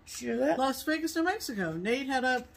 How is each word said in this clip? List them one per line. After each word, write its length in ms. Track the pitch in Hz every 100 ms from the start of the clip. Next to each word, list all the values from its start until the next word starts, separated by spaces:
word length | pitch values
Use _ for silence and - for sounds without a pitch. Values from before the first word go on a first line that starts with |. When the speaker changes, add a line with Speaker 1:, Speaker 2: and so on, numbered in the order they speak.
| -
Speaker 1:
Did 140 | -
you 100 | 240 233
know 100 | 269
that? 120 | 330
Speaker 2:
Las 240 | 269 262
Vegas, 300 | - 311 320 330
New 60 |
Mexico. 480 | 330 427 - 220 175
Nate 340 | 160 190 247 269
had 180 | 269
a 200 | 254 247 247